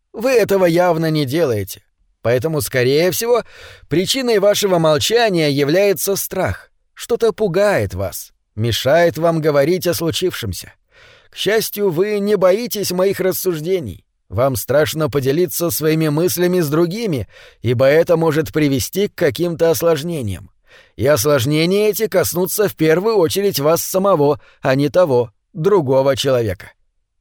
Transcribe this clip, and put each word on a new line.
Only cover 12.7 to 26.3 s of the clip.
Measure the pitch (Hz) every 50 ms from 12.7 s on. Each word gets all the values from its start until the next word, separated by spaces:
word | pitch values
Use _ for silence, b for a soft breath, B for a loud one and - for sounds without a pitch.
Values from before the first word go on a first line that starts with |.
| - 208 190 -
моих | 180 180 185 202 185 -
рассуждений. | 185 190 175 - - 190 170 151 151 175 190 180 139 101 80 - _ _ _ _ _ -
Вам | 92 107 131 139 127
страшно | - - - 127 151 156 - - 156 156 131
поделиться | - 143 123 135 139 170 180 170 - - 170 165
своими | - - 151 156 160 160 160 156
мыслями | 147 156 175 180 - 170 180 175 180 180
с | 160 139
другими, | 151 165 175 165 185 226 240 202 151 120 98 B B B B B B B
ибо | B 113 127 117 135
это | 135 147 165 - - 170
может | 165 165 160 139 160 143 -
привести | - 165 151 143 139 127 - - - 185 208 196
к | _
каким-то | - 180 147 110 147 170 175 165 139 165 165
осложнениям. | 156 - 170 170 160 139 147 175 170 147 117 101 90 - - - _ _ b b b b b b b
И | b 107
осложнения | 139 151 135 143 151 147 135 117 147 151 156 165 175 190 202 214 214
эти | 190 - 220
коснутся | - - 180 147 - 156 175 190 175 - 208 208 180
в | -
первую | - 160 160 160 180 196 226 220
очередь | 196 165 151 - 190 202 196 - 135
вас | 139 151 170 160
самого, | - - - 185 190 202 185 151 143 147 147 - b b b b
а | b 135 131
не | 139 143 147
того, | - 180 180 151 127 120 120 - _ _ _ _
другого | - 175 156 202 208 185 143 123 135 135 135 139 135
человека". | - 127 139